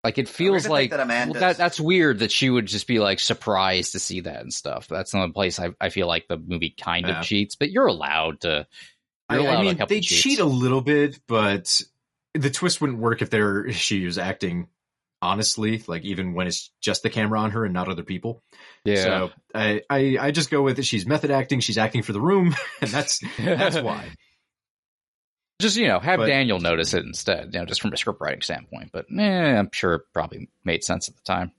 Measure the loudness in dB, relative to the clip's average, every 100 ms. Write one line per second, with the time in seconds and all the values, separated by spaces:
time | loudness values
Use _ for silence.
0 | 0 -2 -4 0 2 2 2 2 2 0
1 | 0 0 0 2 2 4 0 2 2 6
2 | 6 4 2 2 4 4 2 -4 0 2
3 | 4 2 0 0 2 2 4 2 0 -6
4 | -6 -6 -8 -10 -10 -8 -6 -8 -6 -6
5 | -2 -2 -2 0 -2 -2 -6 -4 -4 0
6 | 0 -2 -2 -8 -4 -4 -4 -4 -4 -2
7 | -2 -4 0 0 0 -2 -2 2 2 2
8 | 0 0 0 -2 -2 -2 -4 -18 -20 _
9 | _ _ -2 0 2 2 2 0 0 0
10 | 2 2 2 2 2 2 2 2 4 4
11 | 2 -2 0 2 2 0 0 -2 -2 _
12 | _ _ _ -2 -2 0 -2 0 -2 0
13 | -2 0 0 2 2 0 -2 -4 -2 -2
14 | -2 -4 -4 -4 -4 -4 -8 _ _ _
15 | _ _ -2 0 -2 0 -2 -2 -4 -8
16 | -6 -4 -4 -2 -4 -4 -10 _ -4 -2
17 | -2 0 0 0 0 -2 -2 -2 -4 -6
18 | -6 -8 -6 -10 _ -20 -20 -6 0 2
19 | 4 2 -2 -8 _ -2 0 0 0 2
20 | 2 2 0 0 0 2 2 0 -2 -2
21 | 0 0 2 0 0 -2 0 0 0 0
22 | -2 0 2 4 4 2 -6 -6 -2 -2
23 | -2 -4 -6 -4 -2 0 0 0 -2 -6
24 | -10 -18 _ _ _ _ _ _ _ _
25 | _ _ _ _ _ _ 0 2 2 2
26 | 2 2 4 4 2 2 2 2 2 0
27 | -2 -6 -2 -2 -2 -6 -4 -2 -2 -2
28 | -4 -4 -6 -4 -6 -6 -10 -16 -12 -12
29 | -8 0 2 2 4 4 2 0 0 0
30 | -2 -6 -4 -10 -16 _ -2 -2 -2 -4
31 | -4 -12 -4 -4 -4